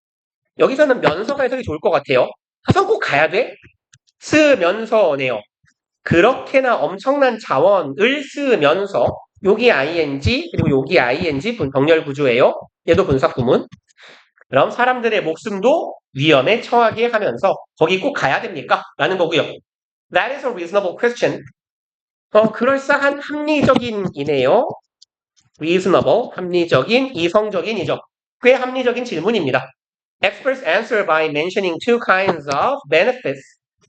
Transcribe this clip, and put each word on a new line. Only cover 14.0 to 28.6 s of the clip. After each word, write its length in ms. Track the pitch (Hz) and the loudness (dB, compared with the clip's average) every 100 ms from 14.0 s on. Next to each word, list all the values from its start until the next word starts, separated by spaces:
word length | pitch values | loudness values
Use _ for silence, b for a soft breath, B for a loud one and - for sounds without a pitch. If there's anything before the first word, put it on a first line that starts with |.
| b b b b _ | b b b b _
그럼 220 | 131 190 | 0 2
사람들의 520 | 226 247 247 226 208 | 0 0 0 -2 -2
목숨도 720 | 160 156 - 196 233 339 - - _ | -2 -6 -6 -2 0 0 -2 -12 _
위험에 480 | 131 151 139 147 226 | -2 4 4 4 0
처하게 460 | - 240 226 202 240 | 0 2 2 0 -2
하면서 480 | 226 175 117 190 156 - - | -2 -2 -2 -2 -2 -6 -2
거기 200 | 165 190 | 0 0
꼭 140 | 277 | -2
가야 280 | - 135 156 | -2 -2 -2
됩니까? 420 | 220 156 - 190 - - | -4 -10 -4 -4 -4 -4
라는 200 | 151 185 | -2 0
거고요. 260 | 160 160 120 117 _ _ _ _ _ | 0 0 -2 -8 _ _ _ _ _
That 200 | 175 220 277 | -4 -2 -6
is 100 | 277 | -8
a 60 | |
reasonable 460 | 185 170 202 185 165 | -8 -4 -2 -2 -2
question. 440 | 240 240 165 - - _ _ _ _ _ _ _ _ | -4 0 -4 -4 -12 _ _ _ _ _ _ _ _
어, 180 | 214 220 | 2 2
그럴싸한 680 | - 240 269 269 285 285 285 | 2 0 0 0 0 0 -2
합리적인 880 | - 294 302 302 247 254 240 214 180 | -6 -6 -2 2 2 2 -2 -6 -6
이네요. 540 | 143 143 139 127 202 294 - _ _ _ _ _ _ _ - | -4 -2 2 4 2 0 -6 _ _ _ _ _ _ _ -8
Reasonable, 680 | 156 185 190 151 123 196 247 | 0 0 2 2 4 0 -2
합리적인, 800 | - 185 180 165 143 135 240 262 170 | -8 -4 -2 2 0 2 0 0 -2
이성적인이죠. 840 | 170 214 214 170 190 214 151 123 - _ _ _ | 0 0 0 -4 -4 -4 -4 -6 -10 _ _ _
꽤 120 | 240 | 2
합리적인 520 | 262 | 2